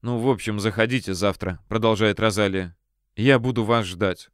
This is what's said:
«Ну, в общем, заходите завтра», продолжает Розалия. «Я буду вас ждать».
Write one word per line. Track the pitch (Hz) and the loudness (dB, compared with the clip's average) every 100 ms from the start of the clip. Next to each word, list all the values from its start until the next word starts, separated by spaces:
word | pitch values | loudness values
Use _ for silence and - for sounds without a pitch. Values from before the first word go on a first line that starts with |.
«Ну, | 117 120 | -4 -2
в | 120 | 0
общем, | 120 - 104 | 0 -2 -2
заходите | 104 107 113 127 - | -2 0 0 0 -4
завтра», | 92 101 92 92 87 _ | -2 -2 -2 -6 -8 _
продолжает | 110 113 107 107 98 | 0 0 2 2 2
Розалия. | 110 98 101 95 90 85 _ _ _ - | 0 2 0 0 -6 -12 _ _ _ -2
«Я | 120 135 | 4 4
буду | 120 120 | 2 -2
вас | 107 117 98 | 0 0 0
ждать». | 90 95 90 - | -2 -2 -2 -12